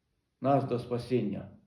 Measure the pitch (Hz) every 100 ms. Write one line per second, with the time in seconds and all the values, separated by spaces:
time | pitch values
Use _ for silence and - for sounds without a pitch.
0 | _ _ _ - 131 139 123 120 - 120
1 | - 123 104 95 92 -